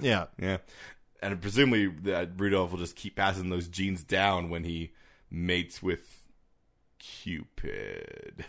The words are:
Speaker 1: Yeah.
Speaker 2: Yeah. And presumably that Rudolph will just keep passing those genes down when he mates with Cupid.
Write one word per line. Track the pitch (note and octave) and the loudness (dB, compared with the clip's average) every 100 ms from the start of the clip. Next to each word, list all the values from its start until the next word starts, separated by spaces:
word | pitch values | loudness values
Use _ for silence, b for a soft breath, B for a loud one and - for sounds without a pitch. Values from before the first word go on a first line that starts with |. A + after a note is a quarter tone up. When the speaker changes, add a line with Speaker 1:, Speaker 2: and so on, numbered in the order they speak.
Speaker 1:
Yeah. | C#3 G2+ E2 - | 2 2 0 -4
Speaker 2:
Yeah. | F#2 F#2 B B B B _ _ | -2 -2 B B B B _ _
And | G2 F#2 | -4 -4
presumably | G2 A2 C3+ A2 G2 D#2 | 0 4 6 6 4 0
that | G2 F2 F2 F#2 | -2 0 -2 -2
Rudolph | G2+ F#2+ F2 | 2 4 2
will | F2+ | -2
just | F2 - | -6 -8
keep | G2+ - | -8 0
passing | G2 F#2+ F#2 | 0 2 -2
those | F2 E2+ | -2 -2
genes | F2 G2 F2+ | -2 -2 -2
down | D2+ F#2+ G2 F#2 E2+ | 0 4 4 4 0
when | E2+ | -4
he | E2+ E2 D#2+ b b b b | -4 -4 -6 b b b b
mates | E2+ F2 F2+ E2+ - | -2 0 0 0 -4
with | F#2 E2+ - - - _ _ _ _ _ _ _ | -2 -2 -4 -20 -20 _ _ _ _ _ _ _
Cupid. | - - - E2 - - - G1+ G1+ G1+ G1+ G1+ G1+ - | -18 -12 -8 -8 -8 -8 -6 -6 -8 -8 -12 -14 -16 -14